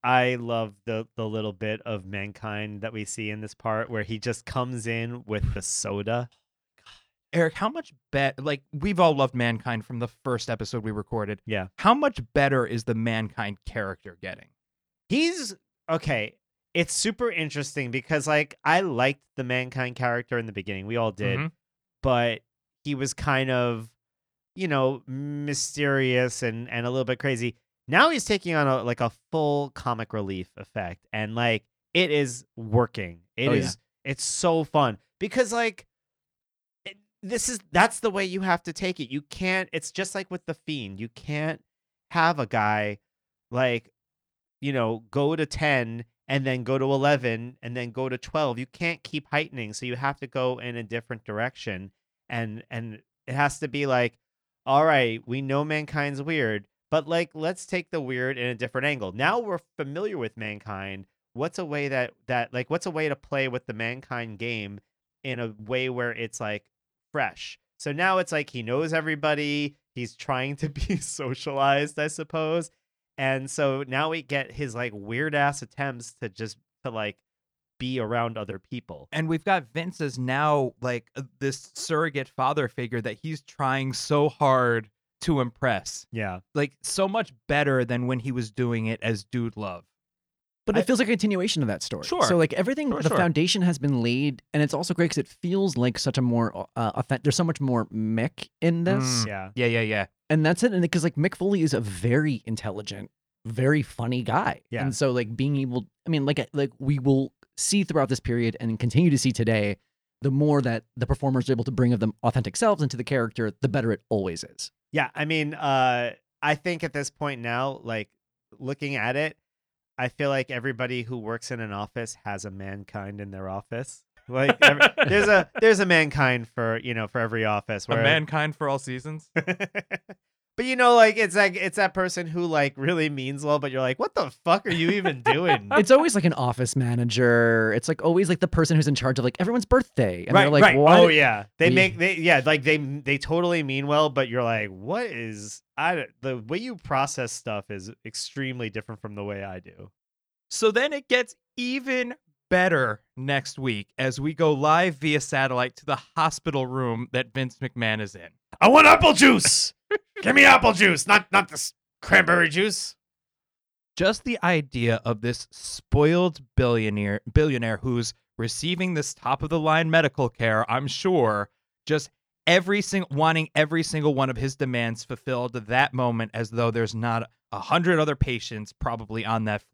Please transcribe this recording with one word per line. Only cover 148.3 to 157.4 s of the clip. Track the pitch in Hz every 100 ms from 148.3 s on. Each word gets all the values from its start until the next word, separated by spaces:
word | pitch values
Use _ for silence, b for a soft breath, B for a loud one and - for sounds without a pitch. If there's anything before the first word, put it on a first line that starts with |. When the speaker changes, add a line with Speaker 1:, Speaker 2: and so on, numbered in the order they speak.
| - 131 123 113
Speaker 1:
different | 107 107 110
from | 107 104
the |
way | 101 101
I | 98 92
do. | 90 90 98 _ _ _ _ _ _
Speaker 2:
So | - 220
then | 214 277
it | 285 -
gets | 247 240 - _ -
even | 247 269 262 254 240 - _ _ _
better | 180 185 160 123 104 _ -
next | 131 139 139 -
week | 131 107 101 -
as | 135 127
we | 143 160
go | 160
live | 143 151 160 185 143
via | 151 147
satellite | 143 139 135 127 123 -
to | -
the | 135 - -
hospital | 160 - - 143 127
room | 131 127 113 123
that | 127 120
Vince | 135